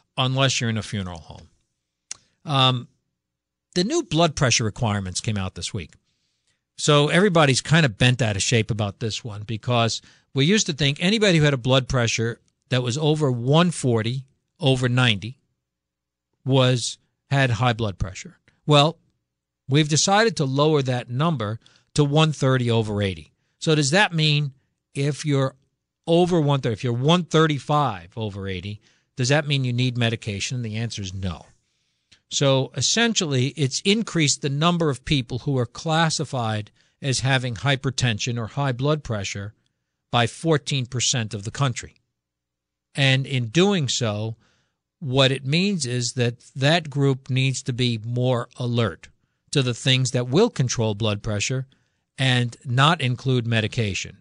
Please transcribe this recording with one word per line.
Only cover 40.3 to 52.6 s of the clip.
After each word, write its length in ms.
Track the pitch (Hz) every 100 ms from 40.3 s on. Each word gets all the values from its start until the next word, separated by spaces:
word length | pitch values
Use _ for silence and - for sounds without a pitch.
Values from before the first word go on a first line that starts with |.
| - 165 151 - 143 123
percent 480 | 120 - 127 107
of 100 | 104
the 80 | 95
country. 440 | - 139 - 78 _ _ _ _ _ _ _ _ _ _ -
And 300 | 135 131 135
in 200 | 131 117
doing 400 | 160 196 190 127
so, 480 | - 113 104 113 110 _ _ _ _ _ -
what 320 | 139 131 131
it 140 | 135 131
means 400 | 165 202 185 123
is 280 | 123 120
that 260 | 127 120 117 - 139
that 340 | 139 175 160
group 400 | 139 139 131 -
needs 320 | 127 135 131
to 100 | -
be 260 | 120 123 113
more 460 | 113 120 127 120 123 -
alert 520 | 123 117 107 80 - _ _ _ -
to 100 | 147
the 120 | 127
things 380 | 117 135 131 127
that 160 | 123 123
will 220 | 147 233
control 460 | - 127 - 110 104
blood 260 | 110 104
pressure 460 | 113 101 - 131 131 _ _ _ _ -
and 400 | 131 123 120 -